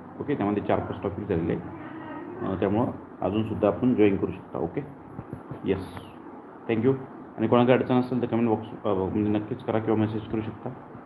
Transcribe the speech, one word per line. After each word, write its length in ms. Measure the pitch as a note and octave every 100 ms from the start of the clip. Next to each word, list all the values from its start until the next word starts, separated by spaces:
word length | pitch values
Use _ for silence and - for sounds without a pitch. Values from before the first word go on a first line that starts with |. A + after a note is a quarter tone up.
| - -
ओके? 140 | C3
त्यामध्ये 280 | D3 G2+ G#2
चार 160 | G2 G2
पाच 240 | - -
टॉपिक 260 | G2+ F#2+ G#2
झालेले 260 | E2+ E2
आहे, 80 | - - - - - - - - - G2
अ, 80 | F#2
त्यामुळं 260 | G2 G#2 B2+ - - -
अजूनसुद्धा 480 | F#2+ G#2 A2 F#2+ G2+
आपण 260 | G2+ B2+
जॉईन 220 | G#2 G#2 F#2+
करू 140 | G#2
शकता. 280 | - - B1+
ओके? 220 | E2 - C#3+ - - - - - - -
येस, 340 | - - - - - - - - - - -
thank 180 | A2+ B2
you. 80 | C3+ - - - -
आणि 120 | A2
कोणाला 240 | A#2+ A#2+
अडचण 220 | A#2+ A#2+
असेल 280 | B2+ B2 B2+
तर 40 | A#2
कमेंट 220 | A2+ A#2
बॉक्स, 200 | G#2+ - -
अ, 100 | G#2+
म्हणजे 360 | F#2+ F#2 G#2 G#2
नक्कीच 280 | G#2 - -
करा 200 | - A2
किंवा 220 | A2 A2
मेसेज 220 | G#2+ A2
करू 180 | - A2+
शकता. 300 | A2 - - - - -